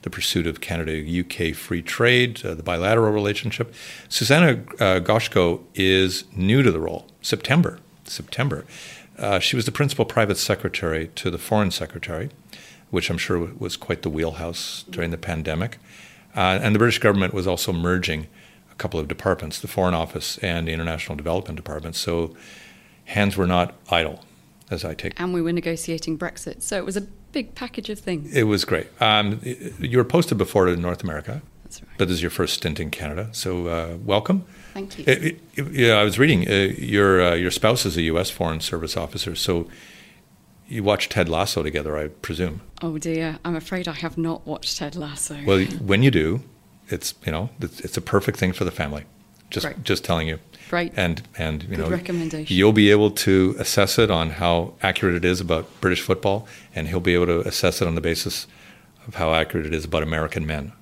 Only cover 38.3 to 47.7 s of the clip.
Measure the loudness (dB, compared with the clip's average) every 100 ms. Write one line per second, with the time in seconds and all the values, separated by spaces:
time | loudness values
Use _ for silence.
38.3 | -2 -4 -2 -4 -6 -6 -6 -6 -6 -8
39.3 | -4 -2 0 -2 -10 -20 -20 -20 -20 _
40.3 | _ _ _ -10 -2 2 2 0 0 0
41.3 | 2 0 0 -2 -2 -4 -4 -6 -8 -10
42.3 | -4 -4 -4 -14 -10 -8 -6 -4 -4 -4
43.3 | -6 -6 -6 -4 -6 -6 -6 -8 -4 -4
44.3 | -4 -6 -8 -6 -6 -6 -8 -10 -8 -8
45.3 | -4 2 4 4 -2 2 6 6 6 2
46.3 | -2 -6 _ _ -20 -10 -8 -8 -8 -6
47.3 | -4 -6 -8 -10